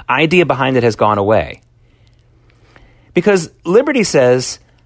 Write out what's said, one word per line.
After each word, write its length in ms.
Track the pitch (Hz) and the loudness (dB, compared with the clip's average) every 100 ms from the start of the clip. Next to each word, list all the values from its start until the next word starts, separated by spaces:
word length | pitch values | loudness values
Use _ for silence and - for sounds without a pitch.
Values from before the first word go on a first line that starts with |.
| - | -6
idea 380 | 127 160 180 160 | -2 2 2 0
behind 300 | 127 131 127 | 0 0 0
it 80 | |
has 120 | 117 104 | 0 0
gone 220 | 107 104 | -2 0
away. 420 | 101 107 76 - _ _ _ _ _ _ _ _ _ _ _ _ - _ _ | 0 0 -2 -12 _ _ _ _ _ _ _ _ _ _ _ _ -20 _ _
Because 380 | - 208 196 156 _ | -2 0 0 -2 _
liberty 400 | 165 202 294 277 | 0 0 2 -2
says, 540 | 196 151 123 127 - - _ _ | 0 2 2 0 -2 -12 _ _